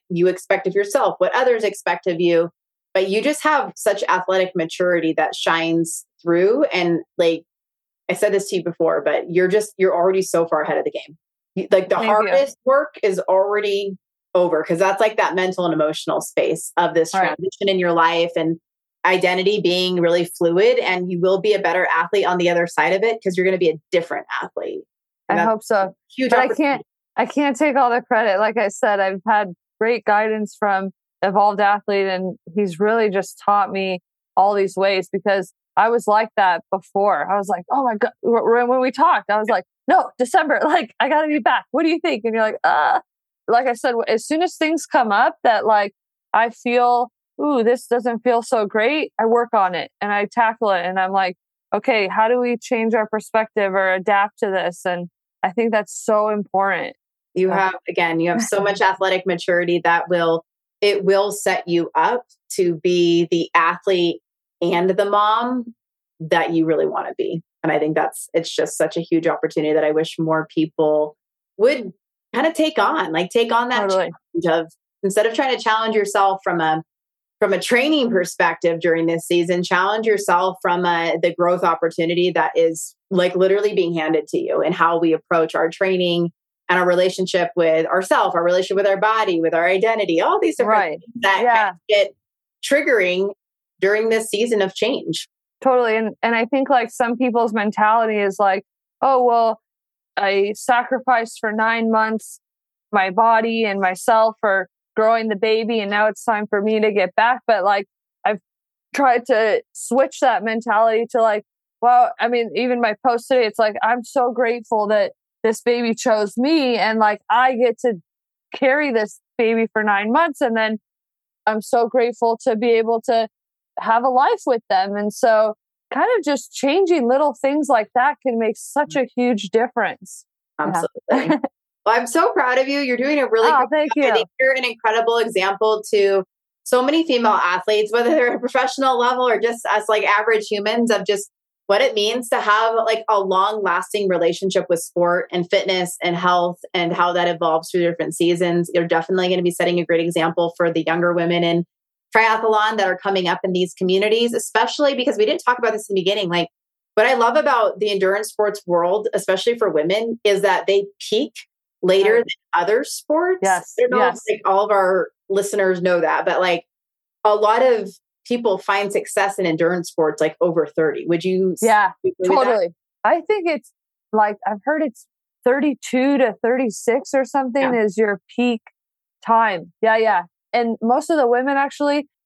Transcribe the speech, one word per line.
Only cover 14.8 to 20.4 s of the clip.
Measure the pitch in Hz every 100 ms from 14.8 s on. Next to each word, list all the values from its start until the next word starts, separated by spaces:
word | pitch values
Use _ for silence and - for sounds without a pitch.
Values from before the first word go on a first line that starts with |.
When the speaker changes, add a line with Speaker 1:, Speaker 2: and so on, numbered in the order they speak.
| 190 196
Speaker 1:
like, | 214 214
that | 175
mental | 175 185 185 175
and |
emotional | 160 151 160 - 156
space | - - 143 160 - -
of | 190
this | 165 160
Speaker 2:
Right. | 190 180 -
Speaker 1:
transition | 185 - 196
in | 190
your | 180
life | 170 165 170 170 170
and | 160 165 _ _ _ _
identity | 175 185 180 180 190 208
being | 170 180 185 180
really | 170 175
fluid, | 175 -